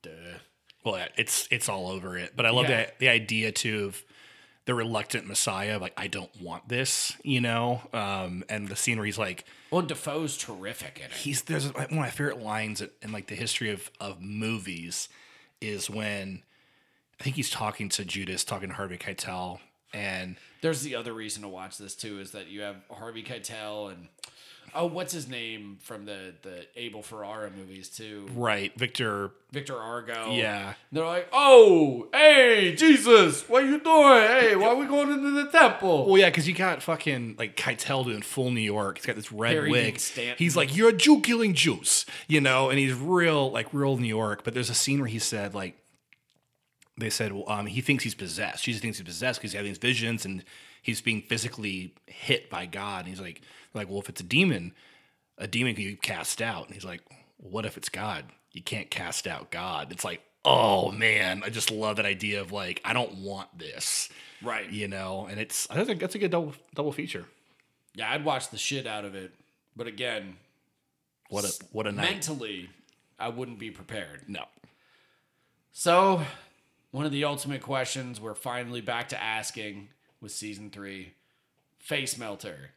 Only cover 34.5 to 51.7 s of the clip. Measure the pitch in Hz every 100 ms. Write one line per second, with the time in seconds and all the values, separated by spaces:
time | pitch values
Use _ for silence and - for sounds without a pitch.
34.5 | 196 220 247 277 285 285 285 285 285 285
35.5 | 330 262 - 190 156 135 190 185 170 156
36.5 | 170 185 156 - 160 - 131 117 104 113
37.5 | - - 117 - 135 123 107 - - 127
38.5 | 123 107 104 98 92 - 107 107 107 117
39.5 | - 147 123 113 107 - - 120 123 170
40.5 | 165 139 156 226 202 294 302 269 233 220
41.5 | 151 160 95 - - - - - 156 135
42.5 | 131 135 139 135 127 147 180 170 151 135
43.5 | 113 110 143 139 135 120 110 110 104 -
44.5 | 120 120 117 - 139 127 110 - 110 101
45.5 | 98 92 - _ _ _ _ _ _ _
46.5 | _ _ _ _ - 110 - 110 98 101
47.5 | 104 104 107 123 139 117 - 95 80 101
48.5 | - - 110 113 101 90 85 127 120 107
49.5 | 104 101 95 120 123 113 113 95 95 -
50.5 | - - - - 110 - 107 - 113 117
51.5 | - 104